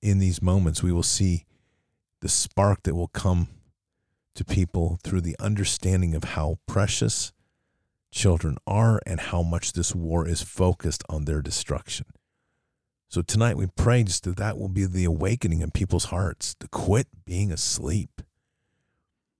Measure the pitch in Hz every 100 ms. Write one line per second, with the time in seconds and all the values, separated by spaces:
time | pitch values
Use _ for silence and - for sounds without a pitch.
0 | 104 98 92 82 90 98 85 78 90 87
1 | - - 95 85 - _ _ _ _ _
2 | _ _ 80 - - - 101 95 - 82
3 | 85 - 95 87 85 - _ _ _ _
4 | _ _ _ - - - 87 92 82 87
5 | - 95 85 - 104 104 95 - 98 92
6 | 87 80 - - 78 78 - 98 101 -
7 | 113 - - - _ _ _ _ _ _
8 | _ - 101 82 80 - - 101 113 107
9 | - 82 - 87 82 82 - 87 85 90
10 | 82 85 82 82 - - 92 87 82 -
11 | - 78 73 76 69 - - 69 - -
12 | - _ _ _ _ _ _ _ _ _
13 | _ 92 85 107 117 76 92 - 117 120
14 | 104 - 92 92 104 110 98 95 95 90
15 | 87 78 90 123 92 80 80 - 95 87
16 | - 87 90 - - - - - 92 110
17 | 143 - - 90 101 80 - - - -
18 | - - - _ _ _ _ _ _ _
19 | _ _ _ _